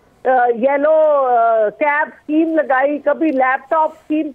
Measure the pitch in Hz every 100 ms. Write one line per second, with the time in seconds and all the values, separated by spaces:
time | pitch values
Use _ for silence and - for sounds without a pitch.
0 | _ _ - 254 247 233 262 285 294 311
1 | 311 294 262 240 226 226 208 208 302 294
2 | 311 - - 302 330 320 254 262 277 294
3 | 294 285 320 262 254 262 - 320 311 320
4 | _ 311 302